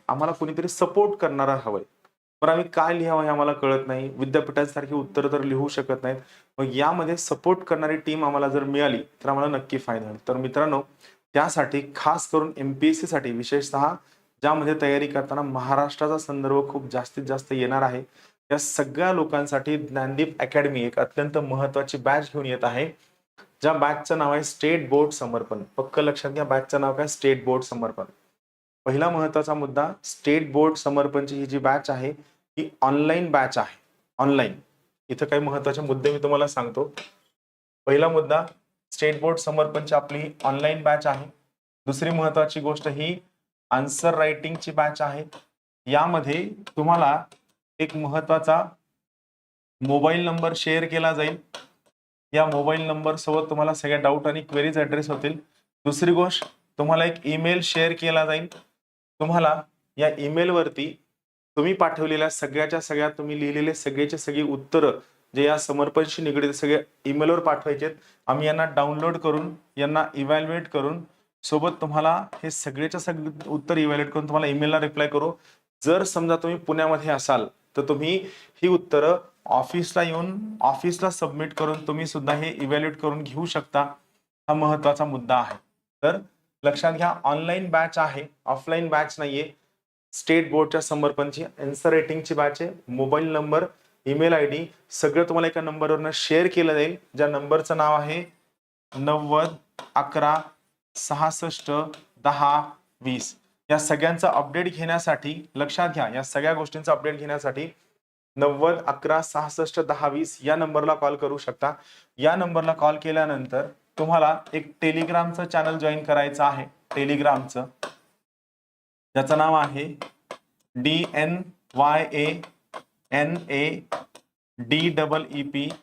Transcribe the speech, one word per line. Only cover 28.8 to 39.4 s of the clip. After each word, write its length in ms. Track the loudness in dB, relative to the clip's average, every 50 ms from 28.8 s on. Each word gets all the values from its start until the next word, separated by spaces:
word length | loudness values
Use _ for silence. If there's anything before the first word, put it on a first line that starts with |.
| -4
पहिला 260 | -2 0 2 2 2
महत्त्वाचा 440 | 2 0 -2 0 0 -2 0 0 -2
मुद्दा, 380 | -4 -4 -2 0 -2 -2 -2 -4 _ -14
स्टेट 480 | -16 -14 -4 0 2 2 2 2 0
बोर्ड 240 | 2 4 4 4 4
समर्पणची 580 | 0 -2 0 2 2 0 2 0 -2 -2 -2 -6
ही 120 | -6 -6
जी 120 | -4 -4 0
बॅच 320 | 2 2 2 2 0 -4
आहे, 220 | -4 -4 -4 -6 -8 -10 -16 _ _ _ _ _ -10 -8
ही 120 | -8 -8 -2 0
ऑनलाइन 480 | 2 2 4 2 2 2 2 0 0 2
बॅच 280 | 2 2 2 2 0 -2
आहे. 200 | -2 -4 -6 _ _ _ _ _ _ _ _ 0
ऑनलाइन. 360 | 2 4 4 4 2 0 -2 -10 -18 _ _ _ _ _ _ _ _ -10
इथं 180 | -6 -6 -2
काही 160 | 0 0 0
महत्त्वाचे 380 | 0 0 -4 -2 -2 -2 -2 -2
मुद्दे 320 | -2 -2 -2 0 2 0
मी 60 | 0 2
तुम्हाला 280 | 0 2 4 4 2
सांगतो. 480 | 2 0 -4 -4 -4 -2 -4 -4 -4 -6 -14 -16 -16 _ _ _ _ _ _ _ _ _ _ _ _ _ _ 0
पहिला 220 | 4 4 6 6 4
मुद्दा, 380 | 4 2 2 2 0 0 0 -2 -12 _ _ _ _ _ _ -16
स्टेट 300 | -6 -2 0 0 0 0
बोर्ड 180 | 0 0 0
समर्पणची 560 | 0